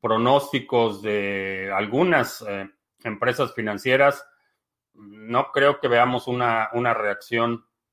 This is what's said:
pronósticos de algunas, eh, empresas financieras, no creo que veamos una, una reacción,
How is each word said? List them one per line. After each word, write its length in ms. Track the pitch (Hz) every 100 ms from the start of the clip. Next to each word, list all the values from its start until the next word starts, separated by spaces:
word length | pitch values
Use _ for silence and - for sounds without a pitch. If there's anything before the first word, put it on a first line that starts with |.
pronósticos 1000 | 110 110 120 139 139 131 - 120 113 101
de 720 | 107 104 101 98 95 95 95
algunas, 720 | 98 107 127 180 156 117 - 110
eh, 220 | 101 98 _ _ _
empresas 500 | 113 104 123 120 123
financieras, 720 | - 107 104 131 131 139 139 - _ _ _ _ _ _ _
no 560 | 101 107 110 120 143
creo 280 | 143 143 143
que 80 | 127
veamos 400 | 120 123 123 127
una, 420 | 123 120 113 107
una 200 | 120 120
reacción, 720 | 110 104 101 - 117 117 117 _ _ _